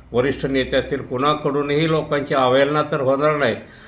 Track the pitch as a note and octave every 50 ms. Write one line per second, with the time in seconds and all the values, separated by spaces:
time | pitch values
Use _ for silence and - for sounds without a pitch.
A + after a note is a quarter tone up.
0 | - - - A#2+ B2 C#3+ C3 - - C3+ C3+ C3+ B2+ - C#3 C3 A#2+ - D3 C3
1 | B2 - B2+ B2 C#3 D3 D3+ D3+ - D3 C3+ C#3+ C#3+ C#3+ C#3+ D3 E3 D#3+ D#3+ D3+
2 | D3 - D3+ C#3+ C3+ - D3+ C3+ B2+ B2 B2+ C3+ C#3 C#3+ D3+ D3+ C#3+ D3 E3 D3
3 | C3 C3 C#3 C3+ D3 D3+ D3+ D3 C#3 A#2 G#2 - - - - - -